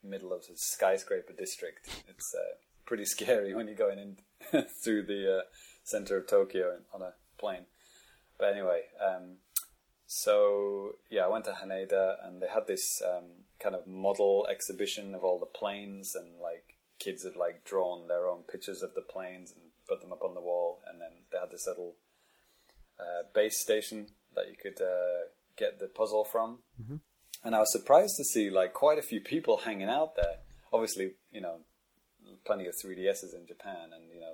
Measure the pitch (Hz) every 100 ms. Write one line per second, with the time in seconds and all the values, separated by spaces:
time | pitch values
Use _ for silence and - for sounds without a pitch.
0 | 101 95 92 90 87 85 - - 95 95
1 | - 95 - - 95 - 87 - - -
2 | - 95 - 90 87 - _ _ - 113
3 | 101 - 104 117 98 104 107 104 104 98
4 | 101 98 _ _ - 151 - - 117 107
5 | 92 101 95 95 - - - - - 104
6 | 95 98 - 101 95 95 90 87 - 98
7 | 92 - _ - 104 92 90 _ _ -
8 | - _ _ - 101 101 92 85 - -
9 | 98 92 90 92 _ - - _ _ _
10 | - - - 104 104 101 101 101 101 -
11 | _ 104 92 110 107 95 95 95 95 98
12 | 95 - 95 90 90 110 110 95 - -
13 | 92 90 87 87 _ - 104 92 90 92
14 | 98 98 101 98 104 98 - 90 101 -
15 | 98 92 92 90 - - 104 101 101 98
16 | 95 92 85 85 85 85 - _ _ -
17 | 98 90 92 87 87 87 - 95 90 87
18 | 85 87 90 87 - 95 - 90 92 -
19 | - 95 92 92 87 - 82 _ - -
20 | 90 90 92 90 87 87 85 87 85 85
21 | 85 85 _ 90 90 90 - 87 87 -
22 | _ _ _ _ _ _ _ - - -
23 | 87 87 85 107 107 - - 107 - 107
24 | 104 _ _ - 98 - 95 - 92 90
25 | 90 87 85 - _ - 104 - 98 -
26 | 110 107 107 113 113 123 _ - 110 147
27 | - _ _ - 117 110 107 - - 147
28 | 208 - 139 117 101 95 92 - 143 151
29 | 147 120 - 156 156 107 117 101 95 135
30 | 156 - 87 82 - - - 113 113 95
31 | 95 - _ 110 90 82 - _ _ _
32 | _ _ 98 - - 101 90 - 98 92
33 | 95 98 92 87 87 87 101 90 82 82
34 | 82 85 82